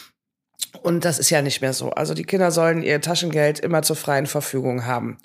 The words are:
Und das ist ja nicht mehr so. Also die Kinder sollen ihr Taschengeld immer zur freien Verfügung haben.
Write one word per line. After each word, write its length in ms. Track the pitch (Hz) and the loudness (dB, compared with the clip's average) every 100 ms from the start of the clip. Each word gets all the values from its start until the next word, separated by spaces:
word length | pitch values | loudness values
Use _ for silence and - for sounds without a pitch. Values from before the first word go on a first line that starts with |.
| - _ _ _ _ - - - | -20 _ _ _ _ -12 -12 -4
Und 240 | 175 170 | -2 0
das 140 | 170 147 | 0 0
ist 100 | - | 2
ja 140 | 156 | 2
nicht 180 | 139 - | 2 0
mehr 140 | 135 | -2
so. 160 | 131 127 | -2 -4
Also 240 | - 156 | -2 -2
die 100 | 160 | -4
Kinder 260 | 165 190 180 | -2 2 2
sollen 320 | 165 165 165 | 4 2 2
ihr 180 | - 147 | 2 0
Taschengeld 580 | 160 170 175 151 147 156 | 0 -2 0 2 2 2
immer 240 | - 160 | 0 0
zur 140 | 151 156 | 0 -2
freien 300 | - 139 147 | 0 0 0
Verfügung 600 | 147 - 131 131 123 117 | -4 -4 -2 -2 -2 -2
haben. 320 | 123 113 - | -4 -4 -10